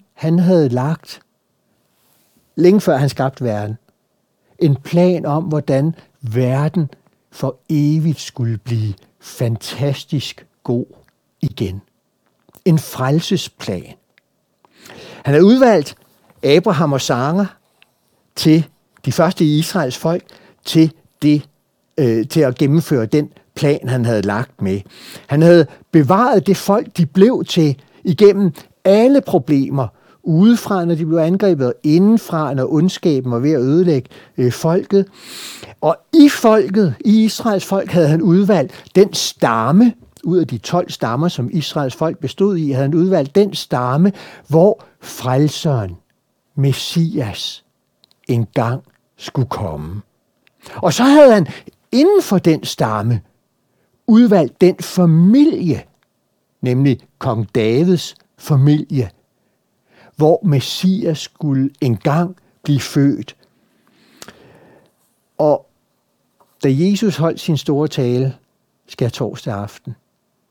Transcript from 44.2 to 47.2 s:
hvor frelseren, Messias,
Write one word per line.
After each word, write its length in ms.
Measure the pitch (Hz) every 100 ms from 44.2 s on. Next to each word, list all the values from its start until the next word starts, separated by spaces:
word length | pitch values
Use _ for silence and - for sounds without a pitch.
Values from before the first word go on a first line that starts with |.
| - - -
hvor 360 | 156 190 - - _
frelseren, 960 | - - 127 127 147 - 165 139 95 87 _ _ _ _ _
Messias, 1080 | - 139 131 - 170 165 -